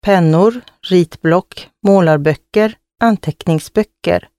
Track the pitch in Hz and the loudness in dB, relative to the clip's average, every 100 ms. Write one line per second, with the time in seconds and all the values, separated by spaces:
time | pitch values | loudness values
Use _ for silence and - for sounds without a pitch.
0 | - 196 165 160 208 247 - _ - 185 | 0 2 2 2 2 -2 -16 _ -2 -2
1 | 165 - 165 170 - - - _ - 196 | -2 -4 -2 -2 -4 -20 -20 _ 0 2
2 | 165 156 147 151 _ - 214 220 _ _ | 2 0 0 -4 _ -2 -2 -4 _ _
3 | 233 208 - - - 160 - - 214 _ | -2 -2 -6 -8 -4 -4 -2 -4 -4 _
4 | - 175 - | -4 -4 -4